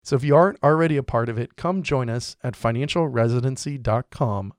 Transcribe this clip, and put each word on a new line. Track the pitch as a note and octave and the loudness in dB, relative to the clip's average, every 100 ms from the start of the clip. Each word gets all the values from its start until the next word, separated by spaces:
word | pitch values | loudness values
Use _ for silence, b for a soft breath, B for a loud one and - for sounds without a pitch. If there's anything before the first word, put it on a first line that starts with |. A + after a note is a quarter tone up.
So | - C3+ | -2 -2
if | |
you | C#3+ D3 | 4 6
aren't | F#3+ - | 4 2
already | C#3+ D#3 E3 D3 | 2 4 2 0
a | |
part | B2+ A#2 A#2 | 0 -2 -2
of | A2+ | -4
it, | A#2 - | -6 -4
come | E3+ F#3+ | -4 -2
join | E3 C#3 A#2+ | -2 -2 0
us | A#2 - - | -4 -6 -8
at | B2 G#2 | -8 -2
financial | A#2+ A#2 D3 E3+ D#3+ | -2 -2 -2 -2 0
residency | A#2+ A#2 B2 B2+ C3 D3+ C#3 | 2 2 2 0 -4 -8 -6
dot | A2+ A2 - | -2 -2 -4
com | - B2 G2+ G2 | -4 -2 -2 -6